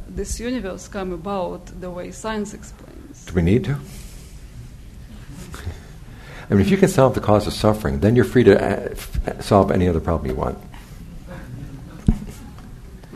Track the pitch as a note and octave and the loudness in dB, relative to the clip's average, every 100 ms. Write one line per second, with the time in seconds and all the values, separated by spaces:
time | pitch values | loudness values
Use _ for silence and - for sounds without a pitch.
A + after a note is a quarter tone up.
0 | - F3+ G#3 - A#3 B3+ F#3+ F#3+ - G3+ | -10 -8 -8 -6 -4 -4 -6 -10 -10 -8
1 | F#3 F3 G3 G3+ F3 F3 F3+ F3+ F3+ F3 | -6 -6 -6 -4 -4 -8 -12 -12 -10 -10
2 | F3+ - A3 G#3+ G3+ - - - - - | -12 -10 -6 -4 -6 -10 -16 -18 -18 -18
3 | - - - F2 E2 A#2+ - C#3+ - - | -18 -18 -4 0 4 4 2 -4 -6 -14
4 | - - - - - - - - - - | -14 -16 -16 -18 -18 -18 -18 -18 -18 -18
5 | - - - - - - - - - - | -16 -16 -16 -14 -14 -12 -10 -12 -14 -18
6 | - - - - - G2+ F#2+ F#3+ F#3 - | -18 -16 -16 -16 2 4 6 6 6 8
7 | C3 G#2 - G#2 E2+ - G#2+ G#2+ C#2+ C#2 | 6 4 4 4 2 2 2 2 0 2
8 | G2+ B2 - B2+ G2 - C2 - - - | 4 6 6 8 8 8 4 -2 -4 -8
9 | - - - - - G2+ F#2+ F2+ F2+ E2 | -6 -4 -4 -6 4 6 6 4 2 2
10 | E2 D#2+ C2 B1+ B1+ - - - - - | 0 -2 -2 -2 -4 -6 -12 -18 -18 -16
11 | - - - - - - - - - - | -16 -16 -14 -14 -14 -14 -14 -14 -16 0
12 | - - - - - - - - - - | 2 2 -2 -14 -16 -16 -16 -18 -18 -18
13 | - | -16